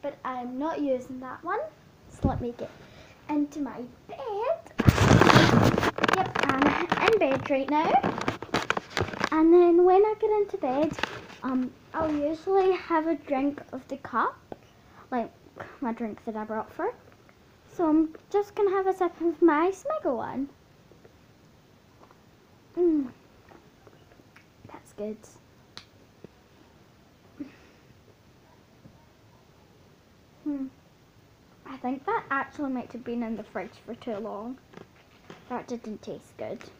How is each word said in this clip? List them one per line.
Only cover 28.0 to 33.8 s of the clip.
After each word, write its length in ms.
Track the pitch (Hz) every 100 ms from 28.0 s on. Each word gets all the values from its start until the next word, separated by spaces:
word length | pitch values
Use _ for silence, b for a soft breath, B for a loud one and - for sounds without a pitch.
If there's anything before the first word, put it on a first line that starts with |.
| - - _ _ _ - _ - - - _ _ - - _ _ _ _ - _ _ _ _ _
Hmm. 220 | 302 285 269 - - _ _ _ _ _ _ - -
I 100 | 262
think 260 | 247 269 -
that 180 | 453 -
actually 400 | 269 - - 285
might 220 | 254 -
have 100 | 240
been 220 | 240 240
in 120 | 226 226
the 60 |
fridge 380 | 220 214 247 -